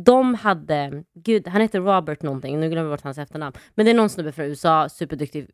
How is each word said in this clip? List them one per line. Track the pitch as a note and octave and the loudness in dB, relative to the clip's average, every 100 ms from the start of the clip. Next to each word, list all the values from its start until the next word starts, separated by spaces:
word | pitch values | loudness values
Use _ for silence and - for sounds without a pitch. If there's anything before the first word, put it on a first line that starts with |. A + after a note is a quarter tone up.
| F3 | 6
de | B3+ B3+ A#3 | 6 6 0
hade, | G#3+ F3+ D3+ D3 C#3 C#3+ E3 - | 0 -2 0 -2 -2 -8 -16 -10
gud, | F#3+ A3 E3+ | -2 -2 0
han | G3 | 0
heter | A3 G3+ | 0 0
Robert | F#3 F#3+ D#3 D3+ | 0 0 0 -6
någonting, | D#3 C3+ C3 D3 | -6 -6 -6 -4
nu | D#3+ | -4
glömmer | E3 D#3+ | -2 -4
jag | D3 | -6
bort | C#3+ | -8
hans | C3+ | -12
efternamn. | C#3+ D#3 D3 - - - | -12 -12 -12 -14 -8 0
Men | G#3+ | 4
det | |
är | A#3 | 4
någon | G#3+ | 4
snubbe | - D3+ | 0 -8
från | D#3 D3 | -6 -8
U | |
S | D3 E3+ | -2 2
A, | D#3+ D3 | 2 2
superduktig | - D#3+ D3 C#3+ D3+ C3+ | -4 -8 -6 -8 -8 -14